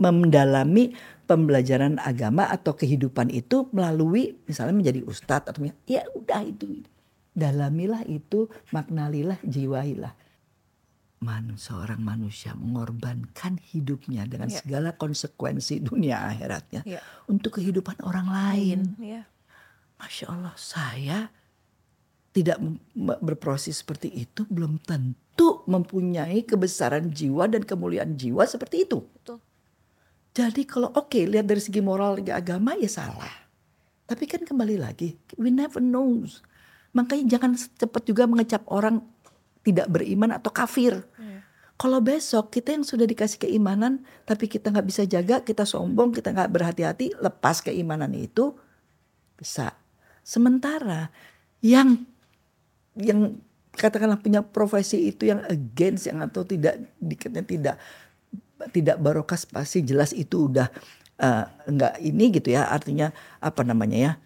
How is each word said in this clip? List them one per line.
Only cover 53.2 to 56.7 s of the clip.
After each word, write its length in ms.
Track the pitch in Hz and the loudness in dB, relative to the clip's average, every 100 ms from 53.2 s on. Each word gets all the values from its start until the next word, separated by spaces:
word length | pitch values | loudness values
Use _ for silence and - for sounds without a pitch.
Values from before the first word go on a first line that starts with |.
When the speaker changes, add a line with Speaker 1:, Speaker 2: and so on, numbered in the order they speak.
| 208 - - _ _ | 2 0 -14 _ _
Speaker 1:
katakanlah 480 | - 214 208 220 208 | 0 0 2 2 2
punya 220 | 214 208 | 4 2
profesi 720 | 208 - 208 208 196 208 311 | 2 0 2 2 2 0 0
itu 160 | - 220 | 2 2
yang 160 | 208 | 2
against, 600 | - 160 120 127 185 190 - | 0 -2 -2 2 2 2 -4
yang 160 | 156 | -6
atau 200 | 151 185 | -4 -6
tidak, 360 | 185 180 151 | -4 0 0